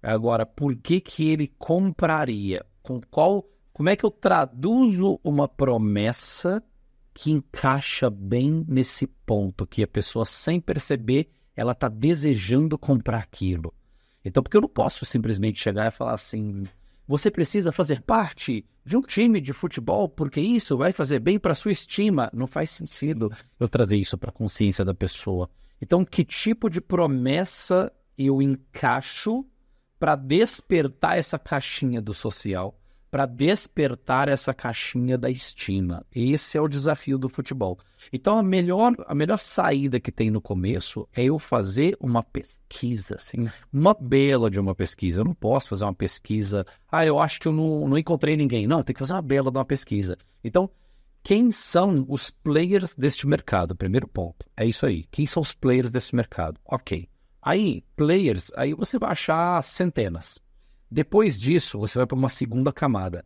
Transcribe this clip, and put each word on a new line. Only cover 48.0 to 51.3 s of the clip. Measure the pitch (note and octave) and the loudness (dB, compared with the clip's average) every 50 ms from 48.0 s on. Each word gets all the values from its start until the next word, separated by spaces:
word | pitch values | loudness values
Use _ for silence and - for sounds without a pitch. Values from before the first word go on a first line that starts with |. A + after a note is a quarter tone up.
| D#3+ - E3+ C#3+ - D3+ D#3 | 2 0 0 0 2 2 2
ninguém." | D3+ D3+ C3+ A#2+ A2+ G#2 | 2 2 2 2 0 2
Não, | A2 D#3 E3 B2+ | 2 2 0 0
tem | - B2+ | -2 -4
que | - | -6
fazer | C#3 C3 F#3 | -4 -4 -4
uma | F#3+ | -4
bela | E3 C3 C3+ C#3 C3+ C3 | 0 0 0 2 2 0
de | B2 | 0
uma | C3+ C3 | -2 -2
pesquisa. | - C#3+ C#3 - - G#2 G2+ G2 F2+ F2 - _ _ _ _ - | -2 -4 -4 -4 -4 -4 -2 -2 -2 -6 -8 _ _ _ _ -12
Então, | A2+ G#2+ F3+ F#3+ F#3+ _ _ _ _ _ _ _ _ _ _ | 0 2 2 2 2 _ _ _ _ _ _ _ _ _ _
quem | _ - | _ 2